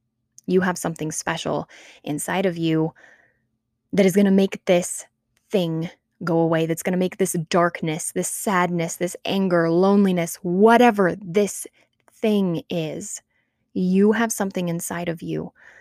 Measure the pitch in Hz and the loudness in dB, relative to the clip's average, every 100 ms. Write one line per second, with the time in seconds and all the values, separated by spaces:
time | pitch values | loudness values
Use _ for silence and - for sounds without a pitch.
0 | _ _ _ _ - 185 185 170 165 160 | _ _ _ _ 0 0 2 -2 -6 -6
1 | 156 - - 165 160 147 151 - - - | -8 -6 -6 -6 -4 -6 -6 -16 -20 -18
2 | - 147 - 175 190 170 165 160 160 - | -10 -8 -4 -2 -2 -2 0 0 -2 -6
3 | - _ _ _ _ _ _ _ - 175 | -20 _ _ _ _ _ _ _ -6 2
4 | 190 185 202 190 196 - - 180 180 - | 2 4 4 4 2 -2 2 2 2 -10
5 | - _ _ _ - 196 170 160 170 - | -14 _ _ _ -4 -2 0 -2 -6 -10
6 | _ - 165 165 165 160 160 160 - 180 | _ -12 -2 0 2 0 0 -2 -2 0
7 | 185 - 190 175 160 180 170 - 160 156 | -2 -2 -2 -2 -2 2 2 0 -6 -4
8 | - - 180 - - 185 175 175 165 - | -6 -6 -6 -6 -2 0 0 0 -4 -4
9 | 175 - - 196 190 175 165 170 190 202 | -6 -6 -4 -2 2 2 2 2 4 4
10 | 196 180 165 - 180 180 220 233 240 208 | 4 2 -2 -6 -4 4 6 8 6 4
11 | 180 175 175 180 202 - - _ _ _ | 0 0 -4 0 0 -4 -14 _ _ _
12 | _ - 226 208 190 160 - 175 156 165 | _ -4 0 2 0 -2 -4 -6 -6 -8
13 | 202 - _ _ _ _ _ 196 185 190 | -10 -14 _ _ _ _ _ -2 2 4
14 | 208 214 226 - 196 190 175 170 - 170 | 4 4 0 -2 -4 -4 -4 -4 -6 -8
15 | 175 165 170 156 180 _ - - | -6 -8 -6 -8 -8 _ -20 -20